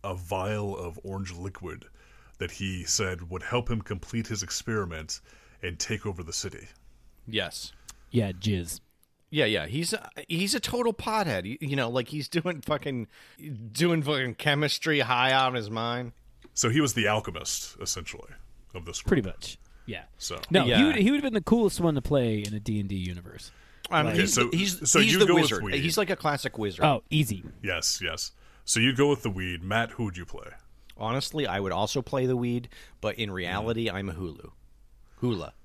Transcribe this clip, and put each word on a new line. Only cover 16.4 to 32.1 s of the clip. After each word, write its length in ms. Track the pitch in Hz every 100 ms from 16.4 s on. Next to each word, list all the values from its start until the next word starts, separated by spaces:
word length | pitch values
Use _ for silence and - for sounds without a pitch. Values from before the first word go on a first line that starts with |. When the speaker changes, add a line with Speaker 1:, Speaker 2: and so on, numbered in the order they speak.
| - -
Speaker 1:
So 140 | 120
he 120 | 135
was 120 | 143
the 140 | 120 101
alchemist, 680 | 107 107 80 69 - - -
essentially, 500 | 92 - 78 - - - - - -
of 120 | 92 85
this 160 | -
group. 60 | -
Speaker 3:
Pretty 180 | 170 95
much. 300 | - - - - - -
Yeah. 180 | 92 - -
Speaker 1:
So 220 | - - -
Speaker 3:
No, 160 | 185 127
Speaker 2:
Yeah. 120 | 120
Speaker 3:
he 60 | 294
would, 100 | 254
he 160 | 202
would 60 | 285
have 60 |
been 100 | 285
the 80 | 220
coolest 380 | - 233 208 -
one 140 | 170 143
to 60 |
play 380 | - 143 120 107 104
in 80 | 107
a 40 |
D 200 | 104 104
and 100 | 98
D 60 | 98
universe. 560 | 90 90 90 - - - - - -
Speaker 2:
Um, 160 | 165 -
Speaker 1:
Okay, 140 | 170
Speaker 2:
he's 120 | -
Speaker 1:
so, 120 | 127 120
Speaker 2:
the, 100 | 165
he's, 320 | 196 180 143
Speaker 1:
so 100 | -
Speaker 2:
he's 140 | 214
Speaker 1:
you 60 | 185
Speaker 2:
the 60 | 190
Speaker 1:
go 100 | 170
with 80 |
Speaker 2:
wizard. 200 | 151 104
Speaker 1:
Weed. 120 | 107 139
Speaker 2:
He's 160 | 156 160
like 120 | 190
a 60 | 185
classic 420 | 151 143 135 -
wizard. 260 | 104 90 156
Speaker 3:
Oh, 180 | 131 -
easy. 320 | 156 120 98 - -
Speaker 1:
Yes, 380 | 101 85 - -
yes. 280 | 87 80 - - - - -
So 140 | 117
you'd 180 | 123 127
go 120 | 143
with 140 | 135
the 60 | 113
weed. 340 | 95 92 87
Matt, 280 | 92 110 113
who 140 | - 107
would 120 | 87
you 80 | 85
play? 220 | - - - - - - -
Speaker 2:
Honestly, 480 | 110 127 - 156 127
I 140 | 95
would 120 | 95
also 300 | 87 104 139
play 240 | 117